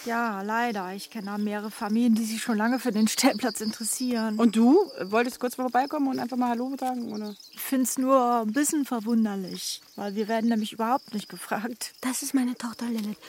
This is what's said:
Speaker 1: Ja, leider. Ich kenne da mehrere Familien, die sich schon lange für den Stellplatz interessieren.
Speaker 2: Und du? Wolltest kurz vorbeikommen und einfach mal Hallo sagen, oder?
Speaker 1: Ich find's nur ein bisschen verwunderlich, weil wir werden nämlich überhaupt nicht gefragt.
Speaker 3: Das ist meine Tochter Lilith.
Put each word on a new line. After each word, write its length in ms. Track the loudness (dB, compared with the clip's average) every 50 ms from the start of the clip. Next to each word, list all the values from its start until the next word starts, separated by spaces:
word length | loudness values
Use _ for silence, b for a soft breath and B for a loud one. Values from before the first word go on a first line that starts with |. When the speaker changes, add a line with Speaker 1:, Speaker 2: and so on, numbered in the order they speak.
| -6
Speaker 1:
Ja, 360 | -4 -2 -2 0 -2 -2 -4
leider. 520 | -4 -2 0 0 0 0 -2 -4 -6 -6 -8
Ich 160 | -10 -12 -12
kenne 180 | -12 -10 -8 -6
da 100 | -4 -4
mehrere 320 | -2 -2 -2 -4 -6 -8
Familien, 460 | -8 -6 -4 0 2 4 6 6 4
die 80 | 4 2
sich 180 | 0 -4 -4
schon 160 | -2 -2 0 2
lange 220 | 2 2 0 0
für 120 | 0 -2
den 160 | 2 2 2 2
Stellplatz 520 | 2 4 4 4 4 2 -2 -4 -4 -4
interessieren. 800 | -4 -6 -6 -4 -6 -6 -4 -2 -2 0 0 0 0 0 2 4
Speaker 2:
Und 160 | 4 4 6
du? 220 | 6 6 8 8 8 6 4 0 -6
Wolltest 380 | -6 0 2 2 2 2 0 -4
kurz 160 | -4 -4 -4
vorbeikommen 520 | -2 -4 0 2 2 2 2 0 0 0 0
und 120 | 0 -2
einfach 180 | -4 -4 -2 0
mal 120 | 0 0
Hallo 260 | 0 -2 -2 -4 -4 -4
sagen, 320 | -4 -4 -4 -4 -6 -6
oder? 240 | -6 -8 -8 -8 -10 -14 -18 -20
Speaker 1:
Ich 80 | -16 -12
find's 380 | -6 -2 0 2 2 0 0 0
nur 440 | 2 4 6 6 6 4 2 2
ein 120 | 2 0 0
bisschen 320 | 0 0 2 2 0 0
verwunderlich, 960 | 0 -2 -4 -2 2 2 4 4 2 0 -2 -6 -8 -8 -8 -8 -8 -8 -10 -12 -16 _
weil 200 | -8 -6 -4 -2
wir 140 | -2 -2 0
werden 200 | 0 0 2 2
nämlich 220 | 2 2 0 -2
überhaupt 420 | -4 -4 0 0 0 0 -2 -4 -8
nicht 140 | -8 -8 -8
gefragt. 640 | -10 -12 -6 -4 -4 -4 -4 -6 -6 -8 -10 -12 -12 -6
Speaker 3:
Das 220 | -4 -4 -4 -4
ist 120 | -4 -2 0
meine 220 | 0 0 0 -2
Tochter 300 | -4 -6 -8 -8 -6 -6
Lilith. 320 | -4 -4 -4 -4 -4 -6 B B